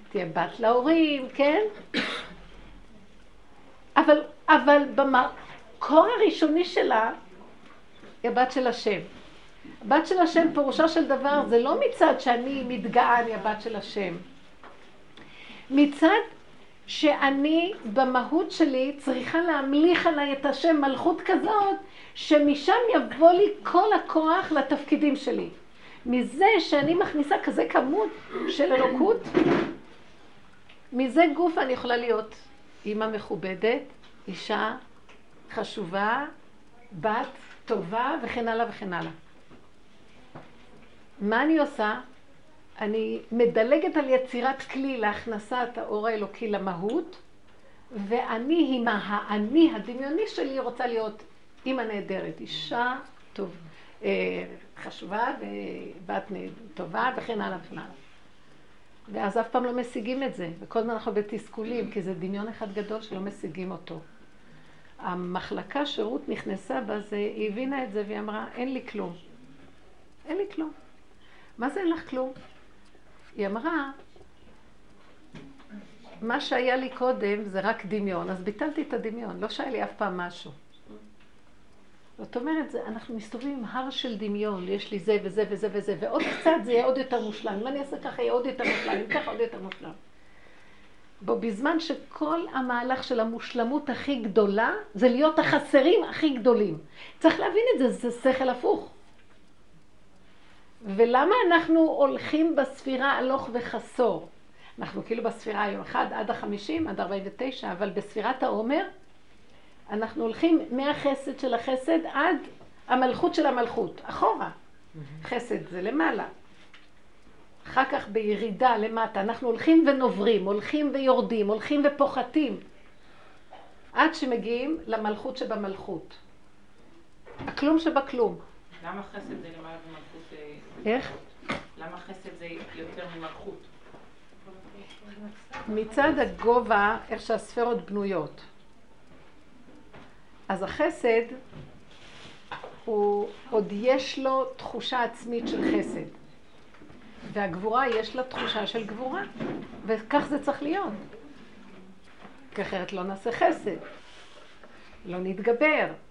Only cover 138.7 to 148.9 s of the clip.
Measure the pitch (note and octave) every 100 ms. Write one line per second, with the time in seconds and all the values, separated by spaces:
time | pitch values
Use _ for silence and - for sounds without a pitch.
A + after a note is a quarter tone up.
138.7 | - - - - - - - - - -
139.7 | - - - - - - - - F#3 F#3
140.7 | - D#4 - A#3+ A3+ A#3 C4 - - -
141.7 | - - - - - - - - - -
142.7 | - - G#3 G#3 G#3 G#3+ - - A3 F3+
143.7 | G3+ B3 C4+ - - C4 C4 C4 - -
144.7 | A#3 - B3+ A#3 - A#3 A#3 A#3 - -
145.7 | G#3 - E3 - - - - - - -
146.7 | - - - - - - G#3 G3 F3 G#3+
147.7 | A#3+ C4+ A3 A3 B3+ - B3 A#3 A3 G3
148.7 | A3+ G#3